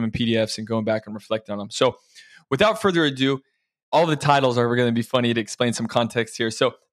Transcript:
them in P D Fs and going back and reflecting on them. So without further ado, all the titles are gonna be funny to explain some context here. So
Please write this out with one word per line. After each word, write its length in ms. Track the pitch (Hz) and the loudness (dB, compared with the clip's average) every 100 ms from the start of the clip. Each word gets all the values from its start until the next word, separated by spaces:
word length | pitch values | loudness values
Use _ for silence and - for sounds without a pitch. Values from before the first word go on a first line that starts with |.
them 40 | 113 | -2
in 60 | |
P 140 | - 117 | -2 0
D 120 | 110 | 0
Fs 200 | 110 - | 0 -4
and 80 | 110 | -4
going 180 | 113 110 | -2 0
back 180 | 110 104 | -2 -4
and 80 | |
reflecting 400 | 107 - 110 - | -16 -6 -6 -4
on 60 | 101 | -10
them. 100 | 101 | -8
So 280 | - 131 - _ - - - _ | 0 0 0 _ -20 -20 -20 _
without 320 | 139 214 214 | 0 0 2
further 240 | 202 170 151 | 0 2 0
ado, 360 | 131 135 135 _ _ _ _ _ | 0 0 -2 _ _ _ _ _
all 140 | 147 170 | 2 2
the 80 | 147 | 0
titles 420 | 147 143 131 120 | 2 4 4 2
are 180 | 120 120 | 0 2
gonna 160 | 120 | 2
be 100 | 117 | 0
funny 300 | 113 127 120 | 0 0 2
to 60 | 117 | 0
explain 320 | 107 - 123 | -4 -2 -2
some 120 | 110 113 | -2 -2
context 500 | 123 117 123 110 - | 0 0 -2 -4 -4
here. 120 | 117 | -4
So 240 | - 131 - _ | 0 -2 -2 _